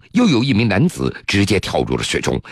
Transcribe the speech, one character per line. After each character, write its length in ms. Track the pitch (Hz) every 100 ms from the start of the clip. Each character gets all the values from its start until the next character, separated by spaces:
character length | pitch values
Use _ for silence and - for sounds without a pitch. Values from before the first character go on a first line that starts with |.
| -
又 160 | 214 240
有 140 | 123
一 120 | 135
名 140 | 104 117
男 200 | 98 175
子 240 | - 65 - -
直 180 | 101
接 140 | 101 98
跳 240 | - 80
入 140 | 58 60
了 60 |
水 180 | - -
中， 200 | - 65 -